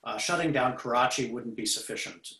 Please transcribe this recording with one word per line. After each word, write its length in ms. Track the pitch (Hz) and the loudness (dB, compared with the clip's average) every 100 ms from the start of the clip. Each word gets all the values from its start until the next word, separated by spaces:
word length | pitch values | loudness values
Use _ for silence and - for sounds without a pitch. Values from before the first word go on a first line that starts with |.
uh, 140 | - 110 | -6 -4
shutting 340 | - 170 160 | 0 2 2
down 240 | 139 127 123 | 4 2 0
Karachi 540 | 123 120 127 - 120 | 0 4 4 2 -2
wouldn't 260 | 120 113 110 | -2 -6 -4
be 100 | 107 | -2
sufficient. 680 | - - 110 - 87 - - | -2 -4 -6 -6 -10 -14 -12